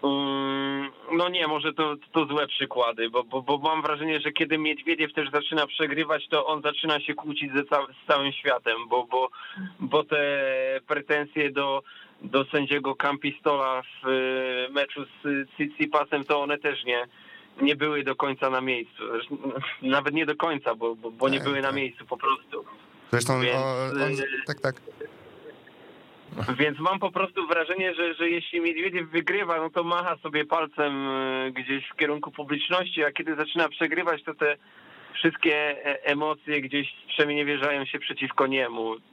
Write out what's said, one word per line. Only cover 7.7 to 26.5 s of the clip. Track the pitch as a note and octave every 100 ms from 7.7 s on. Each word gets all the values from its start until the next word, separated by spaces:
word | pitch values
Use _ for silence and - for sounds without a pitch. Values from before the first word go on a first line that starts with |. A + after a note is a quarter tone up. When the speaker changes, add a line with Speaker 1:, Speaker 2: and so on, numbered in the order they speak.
| D3 C3+ C3
Speaker 1:
z | -
całym | D3 C#3
światem, | C3+ C#3+ B2 - A2+ A#2
bo, | A#2+ A#2+
bo, | B2+ C3 - - - F#3+ -
bo | C3 D3
te | D3 D3+ C#3+ C#3+ C3+ C3 C3 C3+ -
pretensje | D3 C#3 D3 D3 D#3 C#3+
do, | C3+ C#3 C3+ - - - -
do | - C3 C3+
sędziego | D3+ C#3 D3 C3+ C3+
Campistola | C#3+ C#3 D3 C#3 D#3 C#3+ C3+ C3
w, | B2+ - C3
e, | C3 C3 C3 C3 B2+ B2+
meczu | C#3 C#3 - C3+
z | - D3 C#3+ C3+
Tsitsipasem, | - D3 D3 D3+ D3+ C#3+ D3
to | C3 D3
one | C#3+ D3
też | D3+ C3 -
nie, | B2 B2 - - - - -
nie | C#3 D3
były | D3+ D3
do | C3+ C3
końca | C#3+ C3 C3+
na | C3
miejscu. | C3 B2+ A2+ - A2
Zresztą, | A#2 A#2 C#3+ C3+ B2+ C#3 -
nawet | C3 C#3 C#3+
nie | D3+ D#3
do | D3+
końca, | E3+ C#3+ C3 A2+
bo, | A#2 A#2
bo, | A2+
bo | A2+ C3
nie | C3+
Speaker 2:
Tak, | C#3
Speaker 1:
były | C#3
na | C3+
Speaker 2:
tak. | C#3
Speaker 1:
miejscu | C3 - -
po | B2
prostu. | B2+ C3+ - - - - - - -
Speaker 2:
Zresztą | A#2+ A#2+ C3
Speaker 1:
Więc, | B2 B2
Speaker 2:
o-, | C3 B2+ C3 C#3 C#3
on | C#3+
z-, |
Speaker 1:
e, | C3+ C3+ C3+
Speaker 2:
tak, | D3
tak. | C3+ C3 - - - - - - - - - - - - - - - - G#2+